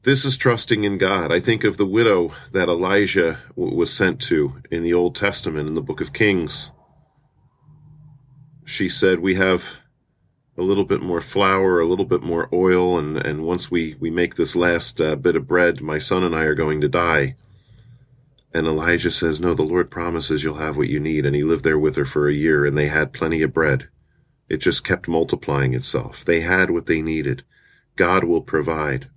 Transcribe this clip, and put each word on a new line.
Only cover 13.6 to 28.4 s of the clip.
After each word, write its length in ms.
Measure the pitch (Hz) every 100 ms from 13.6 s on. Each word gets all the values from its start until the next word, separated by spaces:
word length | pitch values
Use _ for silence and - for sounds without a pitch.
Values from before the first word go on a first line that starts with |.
| -
we, 280 | 87 80 73
we 100 | 82
make 260 | 85 87 -
this 200 | 80 87
last, 460 | 87 85 - -
uh, 160 | 78 76
bit 180 | 87 80
of 100 | 67
bread, 360 | 90 87 78
my 180 | 76 76
son 240 | - 92
and 100 | 90
I 100 | 80 78
are 100 | 76
going 240 | 78 76
to 80 | 73
die." 480 | 82 85 80 69 - _ - _ - - - _ _ _ _ _
And 120 | 82 80
Elijah 460 | 78 82 85 87
says, 300 | - 85 76
"No, 120 | 87
the 100 | 78 78
Lord 180 | 90 85
promises 520 | - 85 85 - 78
you'll 220 | 78 76 78
have 120 | 73
what 100 | 71
you 140 | 73
need." 240 | 76 78 69
And 100 | 71
he 80 |
lived 220 | 78 82 80
there 120 | 78
with 200 | 76 73
her 80 | 71
for 240 | 73 73
a 40 |
year, 320 | 73 80 76 71
and 120 | 71
they 100 | 73
had 240 | 78 76
plenty 300 | - 80 80
of 120 | 78
bread. 360 | 73 80 67 - _ _ _ _ _ _
It 120 | -
just 260 | - - -
kept 240 | - -
multiplying 640 | 82 82 - - 71 67
itself. 500 | 64 65 - 58 -
They 160 | - 85
had 320 | 82 92 92
what 140 | 85 -
they 160 | 80
needed. 420 | 80 80 69 65 - _ _ _ _ -
God 280 | 87 95 87
will 160 | 85